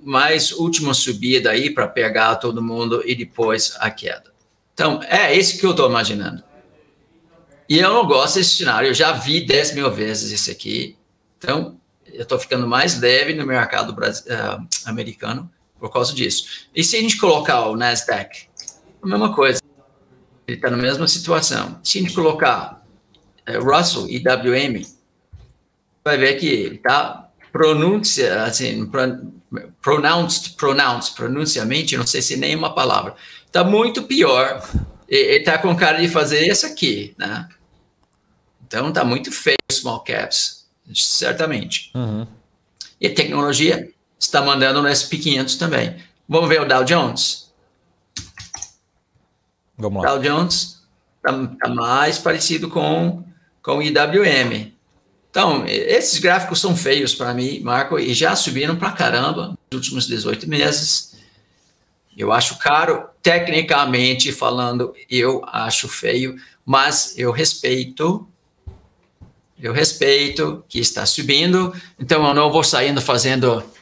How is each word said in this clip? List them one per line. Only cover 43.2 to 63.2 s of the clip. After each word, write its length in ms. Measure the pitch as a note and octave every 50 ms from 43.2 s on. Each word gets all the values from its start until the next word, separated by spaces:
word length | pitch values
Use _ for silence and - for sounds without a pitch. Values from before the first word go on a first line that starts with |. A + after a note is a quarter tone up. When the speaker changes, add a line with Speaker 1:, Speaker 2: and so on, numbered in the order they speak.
| D3+ D3 C#3+ C#3+ C#3+ C#3+ B2 A#2 D#3 F3 - - - - - _ _ _ _ _
Speaker 1:
está 240 | - - - C#3+
mandando 400 | C#3 C#3 C#3 C3+ C3+ C3+ C3+ D3
no 60 | C#3+ C#3+
S 200 | C#3+ C#3 - -
P 80 | E3
quinhentos 400 | D3+ D#3 D#3 C#3 C3 C3 B2+ -
também. 400 | - E3+ E3 C#3+ B2 A#2 A2+ - - - _ _ _ _ -
Vamos 200 | D3 E3 E3+ D3
ver 120 | D#3+ D#3
o 60 | C#3+
Dow 180 | C3+ C3 C3 B2+
Jones? 600 | C3 F3 E3+ C#3 A#2+ A#2 - - - - - - _ _ _ _ _ _ _ _ _ _ _ _ _ _ - - - _ - - - - - - - _ _ _ _ _ _ _ _ _ _ _ _ _ _ _ _ _ _ _ _ _
Speaker 2:
Vamos 260 | - G#2+ G#2 G2+ G2
lá. 60 | F2+ C3+
Speaker 1:
Dow 120 | C#3 C3+
Jones 640 | B2+ D3 D3 D#3 F3 F3 - - - - - _ _ _ _ _ _ _ _ _
tá, 100 | - C3+ C3+ C3+ C3 A#2+ - -
tá 80 | B2+ A#2+
mais 500 | A#2+ A#2 A#2 A#2+ B2+ C#3 D3 D#3+ E3+ -
parecido 500 | - E3 E3 D#3+ - - E3 D#3 E3+ D#3
com, 560 | - E3+ D3+ D3+ D#3 E3 E3+ F3 - - - - - _ _ _ _ _
com 160 | - C#3 C3+ D3
o 40 |
I 80 | D3+ D3+
W 340 | D3+ D3 D3 D3 E3+ G3+ G3+
M. 500 | D#3+ C#3+ C3 B2+ A#2 A2 G#2+ G#2+ - - _ _ _ _ _ _ _ _ _ _ _
Então, 360 | - - G#3 F3 D3 C3 -
e-, 40 | -
esses 480 | G#2 G#2 - - - A#3+ - - - -
gráficos 420 | - F3+ F3+ F#3+ F3+ - F3 -
são 160 | - F#3 E3+
feios 380 | E3+ - C#3 C#3 D3 C#3 B2 -
pra 200 | - B2+ A#2+ B2
mim, 260 | B2 B2+ C3+ C#3+ -
Marco, 380 | - A#2+ A#2+ C3+ C#3 - E3 D3
e 160 | A#2+ B2+ A#2+
já 200 | A#2+ D#3 E3+ G3
subiram 420 | - - - A#2+ C3 C#3+ D#3 E3+
pra 160 | E3+ F#3 G3+
caramba 640 | - - - A#2 A2+ A#2+ C3 D3+ E3 E3+ E3+ G3 F3+ - _ _
nos 100 | C3 B2+
últimos 260 | C3 C3+ C3+ B2+ -
dezoito 420 | - A#2 A2 G#2+ A2+ G#2+ A2 - D#3+
meses. 640 | D3+ C#3+ D3 D3 C#3+ - D#3 - - - - - - - - _ _ _ _ _ _ _ _ _ _ _ _ _ _ _ _ _ _
Eu 140 | G#2+ G#2 G2+
acho 260 | A2 A#2+ - - - -
caro, 500 | - C#3+ D3 D#3 E3 D#3+ C#3+ - - - _
tecnicamente 1080 | _